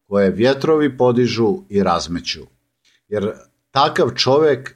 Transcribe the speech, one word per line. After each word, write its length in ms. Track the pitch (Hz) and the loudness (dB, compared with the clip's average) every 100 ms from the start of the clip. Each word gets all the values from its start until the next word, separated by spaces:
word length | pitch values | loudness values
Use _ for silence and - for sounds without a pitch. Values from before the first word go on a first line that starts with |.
| _ | _
koje 240 | 101 98 | 0 0
vjetrovi 680 | 90 123 139 151 156 147 127 | 2 0 2 0 2 0 0
podižu 600 | 123 120 120 107 110 92 - | 2 2 0 0 0 -2 -4
i 140 | 101 | -2
razmeću. 580 | 92 85 78 87 - 78 64 _ _ _ _ _ _ | 0 -2 -4 -8 -8 -12 -16 _ _ _ _ _ _
Jer 240 | 104 104 - - _ _ 135 | -6 -4 -8 -16 _ _ 0
takav 340 | 156 190 135 | 0 0 -2
čovjek 680 | - 127 143 156 131 131 | 0 0 2 2 0 -6